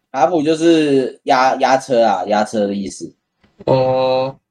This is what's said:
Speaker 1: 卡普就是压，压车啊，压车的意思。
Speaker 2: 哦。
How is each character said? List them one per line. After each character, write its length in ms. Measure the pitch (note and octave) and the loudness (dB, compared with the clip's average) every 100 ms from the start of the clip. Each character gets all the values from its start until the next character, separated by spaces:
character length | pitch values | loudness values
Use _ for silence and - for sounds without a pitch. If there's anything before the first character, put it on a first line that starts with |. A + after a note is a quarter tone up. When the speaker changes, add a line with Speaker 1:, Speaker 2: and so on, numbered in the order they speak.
| _ | _
Speaker 1:
卡 140 | C3+ E3 | -2 0
普 160 | F3 | 0
就 140 | D3 D#3 | 0 2
是 640 | E3+ D#3+ D3+ C3+ B2 - | 2 2 2 0 0 -4
压， 320 | - C3 C3 B2 | 0 2 2 2
压 220 | B2+ C3+ | 0 0
车 240 | - A#2 | 0 2
啊， 200 | A2 F#2+ F2 | 2 0 -2
压 180 | G#2 | -2
车 220 | G#2+ A2 G2+ | -2 -2 -4
的 80 | |
意 140 | G2+ F#2+ | -4 -8
思。 260 | - D#2+ - _ _ _ - - | -12 -16 -18 _ _ _ -10 -2
Speaker 2:
哦。 720 | C3+ C3 C3 C3 C3 C3 - _ | 0 0 0 0 -2 -4 -10 _